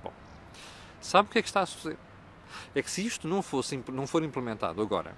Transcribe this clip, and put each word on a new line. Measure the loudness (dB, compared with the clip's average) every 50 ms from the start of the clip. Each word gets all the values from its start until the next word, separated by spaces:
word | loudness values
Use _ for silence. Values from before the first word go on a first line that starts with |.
| -10
Bom, | -10 -12 -12 -18 -18 -18 -18 -18 -18 -18 -16 -16 -16 -16 -16 -16 -18 -18 -12
sabe | -8 6 8 8 8 8
o |
que | 4 2
é |
que | 2
está | 4 2 2
a | 2
suceder? | 2 -2 -6 -6 -6 -6 -6 -12 -20 -20 -20 -20 -20 -20 -20 -18 -14 -14 -14 -14 -2 -2
É | -2
que | 0 0
se | -2 -2 0
isto | -2 -2 -4 -2 0
não | 0 0
fosse | 0 2 0 0 0 0 -4
imp-, | -4 -4 -4 -4
não | -4 -4
for | 2 2 2 2
implementado | 2 -2 -2 -2 -2 -2 0 0 -2 2 0
agora | 0 2 2 0 0 -2 -10